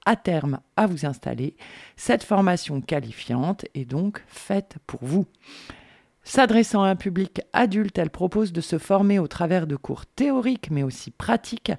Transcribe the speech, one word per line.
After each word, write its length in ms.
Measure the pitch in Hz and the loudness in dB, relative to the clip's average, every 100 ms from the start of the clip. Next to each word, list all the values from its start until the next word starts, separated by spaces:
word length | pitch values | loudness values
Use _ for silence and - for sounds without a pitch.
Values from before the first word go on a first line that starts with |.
| - | -2
à 100 | 220 | 0
terme 440 | - 160 143 135 _ - | 0 0 0 -4 _ 0
à 80 | 214 | 0
vous 220 | 165 147 | 0 -4
installer, 480 | 135 127 120 139 - - - - - | -4 -6 -4 -6 -8 -20 -20 -20 -8
cette 260 | - 240 | 0 0
formation 600 | - 196 190 180 - 139 | 2 4 4 2 -2 -6
qualifiante 840 | - 147 117 - - 123 151 202 - | -2 -4 -4 -12 -4 -2 -2 -4 -8
est 120 | 143 123 | -8 -4
donc 380 | 135 196 208 - | -2 -2 -6 -16
faite 480 | - - 196 196 - - | -20 -2 -2 -2 -16 -14
pour 140 | - | -10
vous. 240 | 123 180 185 _ - - - - - - _ _ | -2 0 0 _ -20 -20 -20 -20 -20 -20 _ _
S'adressant 600 | - - 247 220 220 208 | -2 4 6 6 4 4
à 60 | 196 | 2
un 60 | 190 | 2
public 460 | 196 180 190 - - | -2 -2 -2 -4 -2
adulte, 460 | - 240 202 202 180 | 2 2 2 0 0
elle 140 | 160 | -2
propose 420 | - 180 214 214 | -2 -2 0 0
de 80 | 170 | -2
se 160 | - 160 | -2 -4
former 400 | - 196 202 202 | 2 4 6 4
au 100 | 156 | 0
travers 380 | - 170 180 160 | -2 0 0 0
de 100 | 143 | -6
cours 300 | - 135 - | -6 -8 -10
théoriques 640 | - 285 262 240 254 - | -2 0 2 0 -2 -2
mais 140 | 147 | -2
aussi 260 | 135 120 - | -2 -4 -16
pratiques 600 | - - 226 - 233 - | -8 -2 -2 -2 -8 -6